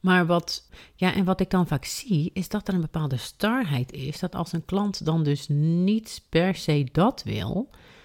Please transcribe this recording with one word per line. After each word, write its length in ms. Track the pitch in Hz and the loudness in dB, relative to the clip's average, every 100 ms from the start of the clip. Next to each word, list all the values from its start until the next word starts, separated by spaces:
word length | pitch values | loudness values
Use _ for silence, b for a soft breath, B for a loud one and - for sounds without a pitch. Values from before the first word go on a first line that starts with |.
Maar 260 | 180 180 170 | 4 4 6
wat, 420 | 175 - - - B B | 2 0 -8 -12 B B
ja, 200 | B 185 | B 0
en 100 | - | 2
wat 160 | 185 185 | 2 2
ik 100 | 190 | 2
dan 160 | 185 175 | 2 2
vaak 180 | 143 | 0
zie, 460 | - - 277 165 165 | -4 -8 -2 0 0
is 160 | - 170 | -4 -6
dat 200 | 208 202 | -6 -2
er 60 | |
een 60 | 185 | -2
bepaalde 360 | 156 170 151 131 | -2 -2 -2 -4
starheid 760 | - - 208 247 202 135 127 | -6 -4 -2 0 0 -2 -4
is, 260 | 143 135 - | -6 -10 -6
dat 160 | 180 | -6
als 180 | - 165 | -4 -6
een 120 | 165 | -6
klant 400 | - 190 208 185 | -2 -2 -2 -2
dan 180 | 156 165 | 0 0
dus 260 | 147 143 - | 2 0 0
niet 760 | 147 156 170 185 220 220 - _ | 0 2 2 2 0 -2 -16 _
per 260 | 160 185 | 2 2
se 340 | - - 147 131 | 0 0 0 2
dat 300 | 156 208 269 | 2 2 2
wil, 480 | - 104 98 131 269 B B B | -4 -4 -2 -2 -4 B B B